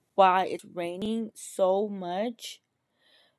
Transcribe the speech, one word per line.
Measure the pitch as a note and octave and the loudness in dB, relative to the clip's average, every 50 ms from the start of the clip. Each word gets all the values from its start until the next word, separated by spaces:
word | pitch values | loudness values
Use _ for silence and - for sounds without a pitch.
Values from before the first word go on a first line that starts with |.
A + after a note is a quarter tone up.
| _ _ _ | _ _ _
why | - F#3+ F#3 F3+ F#3+ F3+ | 6 6 6 6 4 2
it's | - - E3+ - | 0 -4 -8 -10
raining | - - F3 E3+ E3+ F3 F#3 G#3 G#3+ A3+ A3+ A3+ G3+ - | -12 -10 -8 -8 -8 -6 -6 -6 -6 -4 -4 -6 -8 -12
so | - - - - - F#3+ F#3 F#3+ G3+ G#3+ G#3 | -16 -18 -10 -2 0 2 2 2 2 0 -2
much. | G3+ F#3+ F3+ F3 F3+ G3 A3 B3 A3+ - - - - - _ _ _ _ _ _ _ _ _ _ _ _ _ _ _ | -4 -8 -8 -6 -6 -4 -4 -6 -8 -10 -14 -16 -16 -18 _ _ _ _ _ _ _ _ _ _ _ _ _ _ _